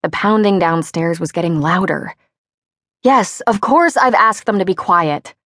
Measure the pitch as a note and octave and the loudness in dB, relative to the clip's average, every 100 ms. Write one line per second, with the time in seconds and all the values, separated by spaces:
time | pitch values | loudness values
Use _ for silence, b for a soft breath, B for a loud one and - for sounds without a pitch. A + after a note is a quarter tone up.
0 | - - G3+ A3 G#3 F#3+ E3+ E3 D#3+ E3+ | -4 -2 0 2 2 2 0 0 -4 -4
1 | E3 E3 E3+ - E3+ D#3+ D3 F3+ F#3+ D3 | -4 -4 -6 -4 -2 -2 0 0 -2 -4
2 | - - _ _ _ _ _ _ _ _ | -8 -16 _ _ _ _ _ _ _ _
3 | B3 C4+ G3+ - - G#3+ - C#4+ E4+ - | 2 2 0 -4 -2 -2 2 2 2 2
4 | B3+ A3+ A3 G#3 - G#3 F#3 F#3+ - F3 | 2 4 2 0 -2 -2 -2 -4 0 2
5 | D#3+ D3 - - | 2 -4 -8 -20